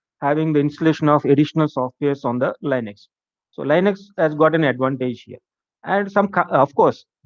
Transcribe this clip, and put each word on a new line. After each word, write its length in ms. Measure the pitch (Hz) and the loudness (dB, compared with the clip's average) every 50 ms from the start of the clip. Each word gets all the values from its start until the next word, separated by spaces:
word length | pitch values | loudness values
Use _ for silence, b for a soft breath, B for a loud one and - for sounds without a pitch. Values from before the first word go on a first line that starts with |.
| _ _ _ _ | _ _ _ _
having 320 | 143 139 151 156 160 160 | -2 0 0 0 0 0
the 80 | 151 143 | 0 0
installation 480 | 143 147 147 - 170 160 151 - 156 147 | 0 0 -2 0 0 0 0 2 2 2
of 160 | 147 143 - | 2 2 4
additional 420 | - 143 139 151 - - 160 151 147 | 2 2 2 2 0 0 -2 -2 -2
softwares 560 | - 135 127 127 - - 147 143 139 135 - | -2 -4 -6 -6 -6 -4 -4 -4 -2 -2 -4
on 140 | 123 120 123 | -4 -4 -2
the 160 | 135 185 - - | -2 -4 -4 -4
Linux. 460 | - 147 135 123 113 104 104 _ _ _ _ _ _ _ _ _ _ _ | -4 -4 -4 -4 -4 -6 -12 _ _ _ _ _ _ _ _ _ _ _
So 120 | _ - | _ -8
Linux 380 | 143 139 151 175 190 208 196 202 - - _ | -2 0 0 2 2 0 -2 -4 -8 -12 _
has 180 | 185 165 151 151 | -2 -2 0 2
got 200 | 147 156 156 160 | 2 2 2 2
an 80 | 160 | 2
advantage 600 | 156 135 123 123 131 135 139 127 127 127 120 - | 0 0 0 -2 -2 -4 -2 -4 -6 -6 -8 -10
here. 160 | - - 95 - _ _ _ _ _ _ _ _ - | -14 -20 -20 -20 _ _ _ _ _ _ _ _ -8
And 260 | - 185 202 202 196 | -4 -4 -4 -4 -2
some 180 | 202 202 202 196 | 0 0 0 0
co-, 140 | - 180 | 0 -2
of 320 | 175 - - 139 139 - - | -2 0 2 2 2 2 2
course, 280 | - 185 139 - - - _ _ _ _ | 2 2 2 2 -2 -8 _ _ _ _